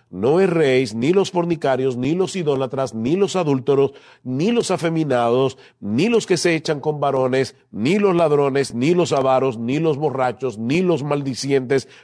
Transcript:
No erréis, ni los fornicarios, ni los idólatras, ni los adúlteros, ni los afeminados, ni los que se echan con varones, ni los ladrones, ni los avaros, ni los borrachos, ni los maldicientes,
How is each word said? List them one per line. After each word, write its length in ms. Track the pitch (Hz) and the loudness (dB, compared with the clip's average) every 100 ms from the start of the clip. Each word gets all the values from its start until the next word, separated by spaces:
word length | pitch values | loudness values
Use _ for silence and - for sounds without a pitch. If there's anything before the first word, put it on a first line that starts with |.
| _ | _
No 280 | 92 117 170 | -2 2 2
erréis, 560 | 190 165 143 131 123 | 2 2 2 2 0
ni 200 | 110 139 | 0 0
los 160 | 190 185 | 2 0
fornicarios, 640 | 175 170 160 139 127 131 120 | -2 -2 -2 0 0 0 -2
ni 180 | 131 | -2
los 220 | 165 180 190 | 0 -2 -2
idólatras, 580 | 151 135 131 135 131 | -2 0 -2 -4 -6
ni 220 | 110 117 185 | -4 -2 0
los 200 | 196 185 | 0 0
adúlteros, 580 | 156 135 120 139 139 - - - | 0 0 2 2 2 -2 -20 -16
ni 300 | 123 131 196 | -8 -2 0
los 180 | 240 - | 0 -2
afeminados, 840 | 180 165 165 151 123 117 123 135 - - _ | -2 -2 -2 0 0 2 2 0 -4 -18 _
ni 300 | 101 113 214 | -4 -2 2
los 160 | 233 - | 0 0
que 100 | 180 | 0
se 180 | 180 | 0
echan 260 | 160 160 147 | 0 -2 -4
con 200 | 151 147 | -4 -2
varones, 560 | 143 135 127 131 131 - _ | 0 0 2 0 -2 -6 _
ni 280 | 95 123 208 | -4 0 2
los 160 | 202 | 2
ladrones, 600 | 170 160 147 139 135 131 | 2 2 2 2 0 -2
ni 180 | 117 143 | -2 2
los 220 | 180 147 | 2 2
avaros, 420 | 143 131 131 131 113 | 0 2 2 0 -2
ni 220 | 117 147 | -4 -2
los 180 | 160 139 | 0 0
borrachos, 640 | 151 131 127 107 131 107 | -2 -2 -4 -2 -6 -6
ni 240 | 113 165 | -2 0
los 200 | 185 151 | 0 0
maldicientes, 840 | 147 147 135 113 139 139 123 135 - - | -2 -4 -4 -6 0 0 2 -2 -2 -12